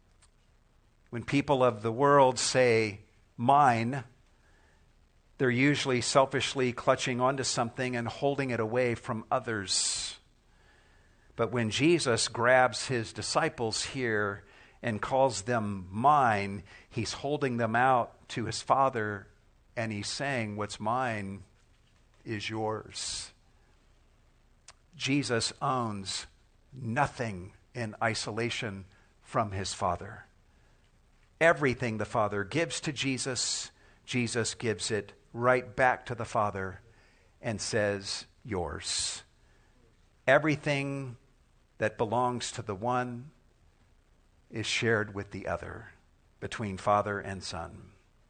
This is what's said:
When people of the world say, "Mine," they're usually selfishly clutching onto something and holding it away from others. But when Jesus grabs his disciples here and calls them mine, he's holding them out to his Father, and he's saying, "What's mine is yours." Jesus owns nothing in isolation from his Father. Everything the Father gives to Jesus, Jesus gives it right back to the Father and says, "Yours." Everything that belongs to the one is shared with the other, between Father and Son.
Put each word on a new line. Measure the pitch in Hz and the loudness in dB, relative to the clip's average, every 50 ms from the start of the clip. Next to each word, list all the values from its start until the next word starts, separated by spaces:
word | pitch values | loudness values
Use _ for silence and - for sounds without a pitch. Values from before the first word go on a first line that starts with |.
| _ _ _ _ _ _ _ _ _ _ _ _ _ _ _ _ _ _ _ _ _ - | _ _ _ _ _ _ _ _ _ _ _ _ _ _ _ _ _ _ _ _ _ -10
When | - 117 110 | -10 -8 -4
people | - - 143 139 147 143 127 127 | 0 0 2 4 4 4 6 4
of | 123 117 107 | 4 2 2
the | 107 113 | -2 -2
world | 110 120 143 143 143 143 135 127 123 | 0 2 6 8 8 8 8 8 6
say, | 117 - - - 131 127 123 113 113 110 107 98 - - _ _ _ _ _ - | 2 0 2 4 4 6 6 6 4 4 2 -2 -8 -14 _ _ _ _ _ -8
"Mine," | - 117 123 139 143 147 131 117 113 113 117 139 139 120 - - _ _ _ _ _ _ _ _ _ _ _ _ _ _ _ _ _ _ _ _ _ _ _ _ - | -2 4 6 6 8 8 6 6 4 0 -2 -4 -6 -8 -12 -18 _ _ _ _ _ _ _ _ _ _ _ _ _ _ _ _ _ _ _ _ _ _ _ _ 0
they're | 143 127 | 2 2
usually | 120 123 135 147 143 131 - 139 127 120 | 4 4 4 4 4 2 0 0 0 0
selfishly | - - - 143 135 135 - 135 - - - 135 127 123 | 2 4 4 4 4 4 2 -2 -2 -2 0 0 0 0
clutching | 117 - - 139 131 127 - 139 127 120 | 0 0 2 2 2 2 2 -2 0 2
onto | 127 127 143 135 123 | 2 2 2 0 -2
something | - - 143 120 113 - - 127 127 123 | -2 0 -2 -2 -4 -4 -4 -4 -4 -2
and | 120 120 | -4 -4
holding | 113 - - 147 139 139 131 135 131 | -4 -4 -2 -2 0 0 0 -2 -2
it | 120 113 | -2 -2
away | 110 110 117 123 127 120 117 | -2 0 0 0 2 0 0
from | - - - 120 110 - - | -2 -4 -6 -6 -6 -4 -2
others. | - 131 120 123 113 104 95 90 - - - - - - - - - - _ _ _ _ _ _ _ _ _ _ _ _ _ _ _ _ _ _ _ _ _ _ - | -2 -2 -2 -2 -4 -4 -2 -2 -2 0 0 0 -2 -4 -6 -8 -10 -12 _ _ _ _ _ _ _ _ _ _ _ _ _ _ _ _ _ _ _ _ _ _ -4
But | - 117 107 | -2 -2 0
when | 110 123 117 110 | 0 0 0 0
Jesus | 101 - 135 165 175 160 - 127 113 113 - - | 0 2 4 4 4 4 4 2 2 2 0 -2
grabs | 110 120 117 120 127 127 127 123 107 - - | 0 2 4 6 8 8 6 4 2 -2 -4
his | - 135 117 110 92 - | -4 -2 -4 -4 -4 -8
disciples | 104 98 - - 160 160 156 - - 120 110 101 - - | -8 -6 0 0 0 0 0 -2 -2 -4 -4 -2 -4 -6
here | - - 139 127 117 110 104 104 101 98 95 - - - - - - _ - | -6 -4 -4 -2 0 0 0 0 -2 -4 -6 -12 -20 -20 -20 -20 -20 _ -8
and | - 117 110 101 | -4 -4 -4 -2
calls | - - 135 131 135 135 117 95 - | -2 0 4 4 4 4 2 -2 -4
them | 123 123 117 107 104 101 98 90 87 | -2 -2 0 0 -2 -6 -6 -8 -8
mine, | 95 110 123 143 151 147 131 117 107 101 101 98 98 101 - - - - - - | -4 2 4 4 6 6 6 4 2 2 0 -4 -6 -8 -12 -14 -20 -20 -18 -10
he's | - 123 107 - - | -6 -4 -4 -4 -6
holding | - - 139 147 147 147 135 120 | -6 -4 -4 -2 0 0 0 0
them | 117 117 110 113 | 0 0 0 2
out | 120 127 131 131 120 120 - - - - - | 4 4 4 4 4 2 -2 -6 -20 -16 -10
to | - 127 110 | -8 -6 -6
his | 110 110 - - | -4 -6 -4 0
Father, | - 131 131 135 135 123 117 107 104 104 98 101 - - _ _ _ _ _ _ _ - | 2 4 4 4 2 2 -2 -4 -4 -4 -8 -10 -16 -20 _ _ _ _ _ _ _ -8
and | 117 113 110 | -6 -4 -4
he's | 107 104 101 | -4 -6 -6
saying, | - - - 143 139 135 120 110 104 104 | -6 -6 -4 -4 -2 -2 -2 -4 -4 -4
"What's | 104 104 101 - - | -6 -6 -6 -6 -6
mine | 104 107 117 127 131 123 113 104 98 95 98 98 98 _ _ _ _ _ _ _ _ _ _ _ _ _ _ _ - | -2 -2 0 0 0 -2 -2 -4 -6 -6 -8 -10 -14 _ _ _ _ _ _ _ _ _ _ _ _ _ _ _ -10
is | 110 110 104 101 - | -8 -8 -6 -6 -6
yours." | 110 110 110 107 110 104 - - - - - - - - - - - _ _ _ _ _ _ _ _ _ _ _ _ _ _ _ _ _ _ _ _ _ _ _ _ _ _ - - _ _ _ - | -6 -4 -4 -4 -4 -6 -8 -10 -10 -10 -8 -8 -8 -8 -10 -12 -16 _ _ _ _ _ _ _ _ _ _ _ _ _ _ _ _ _ _ _ _ _ _ _ _ _ _ -20 -20 _ _ _ -12
Jesus | 147 117 131 135 147 131 - 123 113 110 - - - | -6 -2 0 0 0 0 0 0 0 0 -2 -4 -2
owns | 151 139 131 127 120 113 104 98 95 95 - - - - _ _ _ _ _ _ _ _ - | -2 -2 0 0 0 -2 -4 -6 -6 -6 -8 -8 -8 -12 _ _ _ _ _ _ _ _ -14
nothing | 127 - 113 113 139 147 - - - 123 113 101 90 87 98 - - _ _ - | -10 -6 -4 0 2 0 0 0 -4 -6 -4 -4 -8 -10 -14 -16 -20 _ _ -8
in | 123 117 107 104 - | -6 -6 -6 -4 -2
isolation | 117 113 110 - - - 107 110 120 120 - - 131 113 98 98 98 - - - - _ _ _ | 0 0 0 -2 -4 -4 -2 -2 -2 -2 -2 -4 -6 -6 -6 -8 -12 -16 -20 -20 -20 _ _ _
from | _ - - 131 113 104 | _ -4 -2 -2 0 0
his | 95 95 - - - | -2 -4 -4 -6 -4
Father. | - 101 92 87 - - 107 113 - - - _ _ _ _ _ _ _ _ _ _ _ _ _ _ _ _ _ _ _ _ _ - | -2 0 0 0 -2 -6 -12 -14 -16 -18 -20 _ _ _ _ _ _ _ _ _ _ _ _ _ _ _ _ _ _ _ _ _ 4
Everything | 156 165 170 147 147 131 120 - 131 117 110 107 | 6 6 6 6 2 0 0 0 -2 -2 -2 -2
the | 104 | -4
Father | - - 120 107 101 104 101 101 | -2 0 0 0 0 0 -2 -4
gives | 92 - 151 170 151 - - | -2 0 -2 0 0 -4 -6
to | - 160 | -6 -6
Jesus, | 143 110 123 135 131 123 - 139 127 117 - - - - - - - _ - - - _ _ | -4 -2 -2 -2 -2 -2 -4 -4 -4 -4 -4 -4 -4 -6 -8 -12 -14 _ -20 -20 -20 _ _
Jesus | - - 123 120 110 - 120 110 - - | -4 -2 0 0 0 0 -2 -2 -2 -4
gives | - - 113 107 - - - | -4 -2 -2 -2 -2 -2 -2
it | 113 101 101 - - _ _ _ - | -2 -2 -4 -6 -14 _ _ _ -6
right | 117 120 123 127 127 123 104 104 | 0 4 4 4 4 2 -2 0
back | - 135 127 123 - - | 2 4 4 4 2 -4
to | - 120 | -8 -8
the | 110 117 | -6 -6
Father | - - 117 104 104 98 98 95 95 92 - - - - _ _ _ _ _ _ _ _ _ - | -2 0 0 2 2 0 -2 -6 -6 -8 -12 -18 -20 -20 _ _ _ _ _ _ _ _ _ -6
and | 123 110 95 | -6 -4 -4
says, | - - - 110 104 104 101 98 98 98 - - - _ _ _ - | -4 -2 0 2 2 2 0 -2 -4 -6 -8 -8 -8 _ _ _ -10
"Yours." | 131 101 92 85 73 85 82 - - - - - - - - - _ _ _ _ _ _ _ _ _ _ _ _ _ _ _ _ _ _ _ - | -6 -4 -4 -4 -4 -6 -8 -6 -4 -4 -2 -2 -4 -6 -8 -12 _ _ _ _ _ _ _ _ _ _ _ _ _ _ _ _ _ _ _ 2
Everything | - 131 151 143 156 143 143 - 151 143 139 139 139 139 139 135 127 117 - _ _ _ _ _ _ _ _ _ _ _ | 4 4 6 6 2 -2 0 -2 -2 -2 -2 -2 -4 -6 -8 -8 -10 -12 -14 _ _ _ _ _ _ _ _ _ _ _
that | - 110 107 - | -4 -4 -2 0
belongs | - 120 104 113 123 123 123 123 117 - - | -2 -2 0 0 0 0 0 0 -2 -4 -6
to | - - 95 | -8 -8 -8
the | 104 101 | -6 -6
one | 95 110 120 123 123 123 123 120 120 131 156 - _ _ _ _ _ _ _ _ _ _ _ _ _ _ _ _ _ _ _ _ _ _ - | -4 -2 -2 0 0 -2 -4 -8 -12 -14 -16 -20 _ _ _ _ _ _ _ _ _ _ _ _ _ _ _ _ _ _ _ _ _ _ -12
is | - 110 104 | -8 -6 -4
shared | - - - - 110 117 107 107 107 98 | -2 -2 0 2 2 2 2 0 -2 -6
with | 98 95 - | -8 -8 -8
the | - 95 - | -10 -8 -6
other, | - 87 85 - 87 87 - - - - _ _ _ _ _ _ _ _ - | -4 -4 -4 -6 -10 -12 -12 -14 -18 -20 _ _ _ _ _ _ _ _ -12
between | - 107 - - 117 101 95 | -12 -10 -8 -6 -6 -6 -6
Father | 90 - 107 104 104 98 104 104 101 | -4 2 2 4 4 4 0 -2 -4
and | 73 - 98 92 - | -6 -8 -10 -8 -10
Son. | - - 85 82 85 92 95 - 92 - _ _ _ _ _ _ _ | -10 -8 -8 -10 -10 -12 -18 -20 -20 -20 _ _ _ _ _ _ _